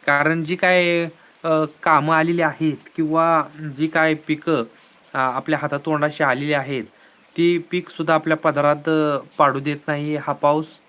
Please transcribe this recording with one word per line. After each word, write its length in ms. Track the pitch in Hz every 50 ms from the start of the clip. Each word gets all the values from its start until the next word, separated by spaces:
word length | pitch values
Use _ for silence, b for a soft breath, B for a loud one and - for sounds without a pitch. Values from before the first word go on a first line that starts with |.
| _
कारण 380 | - 143 143 147 156 160 165 160
जी 120 | 151 180
काय, 520 | 180 - 185 185 180 175 175 170 170 170 160 160 b b b b _ -
अ, 200 | 165 160 156 156 151 - _ -
कामं 340 | 175 160 147 147 151 160
आलेली 260 | 156 160 165 170 170 165
आहेत 340 | 151 143 - 160 156 143 123 - - _
किंवा 460 | - 160 151 156 160 165 165 165 160 147 147 151 151
जी 260 | 156 151 139 135 156
काय 280 | 160 160 165 160 160 156
पिकं, 460 | 151 - - 151 147 - 165 160 135 113 - b b b b b b _ _ -
अ, 40 | 135
आपल्या 400 | 131 131 123 135 139 - 156 143 147
हातातोंडाशी 600 | 147 143 143 143 165 156 147 147 151 151 - 156
आलेली 300 | 139 127 127 143 147 151
आहेत, 320 | 143 131 135 143 127 110 - b b b b b b b b _
ती 220 | - 170 175 175 170
पीकसुद्धा 560 | 170 - 175 180 165 - - - 165 156 165
आपल्या 220 | 160 160 165 160
पदरात, 520 | 156 - 160 143 143 143 147 147 147 147 165
अ, 300 | 160 156 151 151 143 135 - - _ -
पाडू 220 | 151 139 139 139
देत 160 | 135 147 147 143 -
नाही 300 | - 151 147 147 151 151
हा 160 | 147 135 - 143
पाऊस. 340 | - - 147 147 156 156 156 - - _